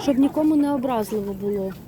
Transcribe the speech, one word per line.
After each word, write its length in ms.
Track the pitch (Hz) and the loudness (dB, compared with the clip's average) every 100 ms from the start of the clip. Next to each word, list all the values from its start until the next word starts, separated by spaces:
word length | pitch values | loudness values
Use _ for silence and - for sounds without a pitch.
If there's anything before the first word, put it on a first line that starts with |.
Щоб 180 | - 254 | 0 2
нікому 360 | 277 302 311 311 | 2 2 2 4
не 180 | 285 | 2
образливо 600 | 285 262 240 208 214 202 | 0 0 -2 -2 -4 -4
було. 400 | 190 202 202 190 190 | -4 -4 -2 -4 -8